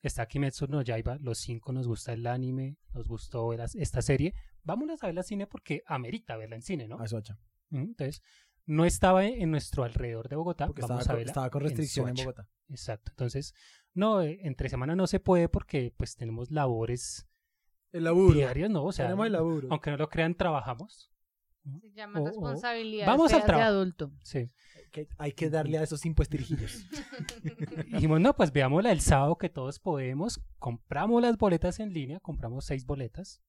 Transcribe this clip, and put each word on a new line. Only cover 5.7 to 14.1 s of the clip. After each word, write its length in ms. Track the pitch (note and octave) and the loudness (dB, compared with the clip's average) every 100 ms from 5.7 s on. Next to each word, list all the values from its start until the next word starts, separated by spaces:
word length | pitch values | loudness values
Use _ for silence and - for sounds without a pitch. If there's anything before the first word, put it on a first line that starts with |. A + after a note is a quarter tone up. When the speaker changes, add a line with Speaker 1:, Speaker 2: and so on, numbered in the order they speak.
| D3 - | -8 -4
Speaker 1:
amerita 500 | C#3+ A#2+ A3 - A2+ | -6 -6 -10 -8 -10
verla 180 | A2 A2+ | -10 -14
en 60 | |
cine, 260 | A#2+ F3 A2 | -8 -6 -6
¿no? 120 | A#2+ | -10
Speaker 2:
A 80 | A2+ | -6
Soacha. 300 | A2+ G#2+ G#2 _ _ _ | -6 -8 -16 _ _ _
Speaker 1:
Ujú, 100 | C#3+ | -6
entonces, 380 | E3 A#3 C3+ D3+ _ _ _ _ - | -6 -6 -8 -8 _ _ _ _ -2
no 200 | D3+ E3+ | 4 4
estaba 400 | - F#3+ F#3 G3+ | 4 6 6 4
en, 160 | B3 | 0
en 100 | E3+ | 0
nuestro 320 | D3+ - - | 0 -2 -4
alrededor 460 | A#2+ - A#2+ A2+ A2+ | -2 -2 -4 -6 -6
de 60 | D3 | -6
Bogotá, 320 | E3+ E3+ C#3 | -4 -4 -4
Speaker 2:
Porque 140 | - | -4
Speaker 1:
vamos 180 | A#2+ B2 | -4 -2
Speaker 2:
estaba 0 | |
Speaker 1:
a 140 | B2 B2 | 0 0
Speaker 2:
con, 40 | |
Speaker 1:
verla 120 | A#2+ | -2
Speaker 2:
estaba 180 | C#3 C3 | -4 -2
con 120 | C#3+ | -2
Speaker 1:
en 40 | D3 | -2
Speaker 2:
restricción 420 | A#2+ D3 C#3 B2+ | -2 -2 -2 -2
en 60 | B2+ | -2
Speaker 1:
Soacha. 140 | C3 | -6
Speaker 2:
Bogotá. 200 | A#2 G#2+ _ _ | -8 -16 _ _
Speaker 1:
Exacto, 420 | C3+ - G#2+ - | -12 -10 -8 -10
entonces, 420 | - B2 C3+ D3+ _ - _ _ | -6 -4 -4 -8 _ -20 _ _
no, 280 | F3+ G#3 | 0 2